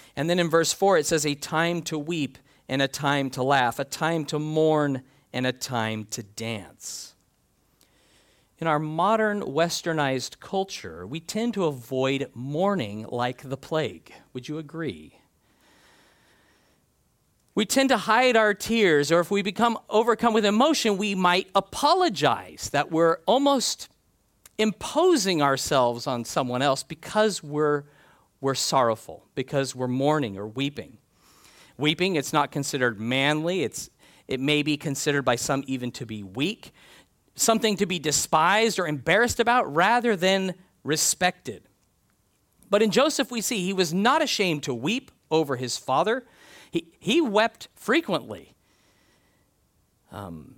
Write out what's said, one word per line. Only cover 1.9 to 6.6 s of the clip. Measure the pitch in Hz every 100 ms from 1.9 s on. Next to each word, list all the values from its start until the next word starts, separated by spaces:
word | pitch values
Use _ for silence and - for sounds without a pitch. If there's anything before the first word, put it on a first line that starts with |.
| 156
weep | 147 170 139 - _ _ -
and | 135
a | 135
time | - 139 143 135
to | 131
laugh, | 131 139 120 -
a | -
time | - 160 165 147
to | 151
mourn | 156 156 156 156 143 131 - _ _
and | 123 127
a |
time | 127 - 123 110 107 107
to | -
dance." | 101 - 113 110